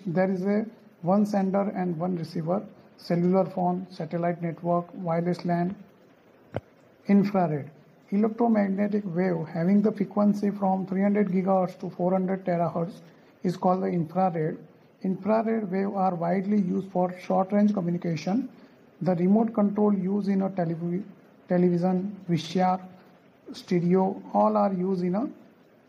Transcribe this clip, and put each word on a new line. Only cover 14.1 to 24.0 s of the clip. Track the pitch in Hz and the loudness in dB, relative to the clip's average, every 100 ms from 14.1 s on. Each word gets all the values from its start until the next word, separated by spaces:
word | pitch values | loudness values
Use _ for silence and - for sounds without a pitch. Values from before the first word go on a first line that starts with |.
| 180 190 165 156 - - - _ _ | 0 0 0 -4 -4 -14 -20 _ _
Infrared | 190 190 196 220 220 226 202 | -4 -2 0 0 2 -2 -2
wave | 190 196 | -2 -2
are | 196 185 | 0 0
widely | 175 170 190 196 208 | 0 0 0 0 0
used | 180 196 190 | 0 -2 -2
for | 180 180 180 | -2 -2 -2
short | - 190 190 | -2 0 2
range | 208 208 | 4 2
communication. | 202 170 175 175 156 185 233 262 - - - - - | 2 -2 -2 -2 -4 -2 -2 -4 -10 -20 -20 -20 -4
The | 180 175 | -2 2
remote | 185 214 226 | 4 4 2
control | - 202 208 208 | 2 0 2 2
used | 196 180 202 185 | 2 0 -2 0
in | 196 | 0
a | 190 | 0
televi-, | 190 165 165 170 180 - - - _ - | -2 -4 -2 -4 -6 -8 -18 -20 _ -2
television, | 180 180 175 180 185 202 - - | 4 4 4 2 0 -2 -8 -2
V | 170 | -2
C | - 190 | 0 0
R, | 185 185 - - - - _ _ - | 2 0 -6 -20 -20 -20 _ _ -18
stereo, | - - 175 175 185 | -12 -2 0 2 2